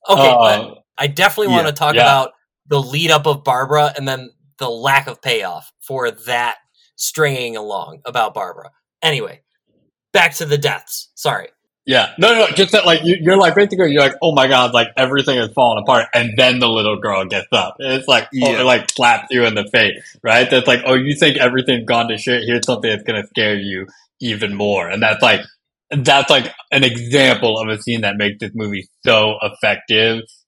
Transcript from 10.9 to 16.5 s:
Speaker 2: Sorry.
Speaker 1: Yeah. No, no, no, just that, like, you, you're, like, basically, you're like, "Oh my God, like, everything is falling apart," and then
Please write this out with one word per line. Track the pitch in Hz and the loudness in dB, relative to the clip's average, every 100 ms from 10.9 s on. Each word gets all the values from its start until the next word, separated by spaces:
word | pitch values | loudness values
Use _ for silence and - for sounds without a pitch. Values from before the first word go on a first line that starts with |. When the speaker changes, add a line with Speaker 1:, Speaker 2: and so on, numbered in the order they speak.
| - - - | -16 -16 -6
Speaker 2:
Sorry. | 151 107 - _ _ _ - | -4 -4 -8 _ _ _ 0
Speaker 1:
Yeah. | 131 202 - | 0 0 2
No, | 202 | 2
no, | 233 196 | 4 2
no, | |
just | - 190 | 2 2
that, | 214 180 | 2 2
like, | 165 | 2
you, | 160 180 | 2 0
you're, | 165 196 | 2 4
like, | 175 | 4
basically, | 196 208 190 170 | 4 0 2 2
you're | 143 | 4
like, | 139 - | 2 2
"Oh | 165 | 0
my | 143 131 | 2 4
God, | 131 123 | 4 4
like, | 120 117 - | 2 0 0
everything | 131 139 135 127 | 0 0 0 -2
is | 107 | -2
falling | 135 123 107 | 0 0 2
apart," | 104 123 113 123 | 2 2 2 -2
and | 117 107 | -2 2
then | 127 | 2